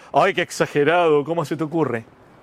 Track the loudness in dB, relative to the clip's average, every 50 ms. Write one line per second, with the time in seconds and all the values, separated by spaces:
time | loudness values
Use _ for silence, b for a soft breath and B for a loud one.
0 | B B B 2 2 2 2 -2 -4 -4 -2 -4 -4 -2 0 0 2 2 4 2
1 | 4 4 2 2 0 0 -4 -4 -4 -4 -4 -6 -6 -4 -2 -2 -2 -2 -2 -6
2 | -8 -12 -20 -20 -20 -20 -20 -20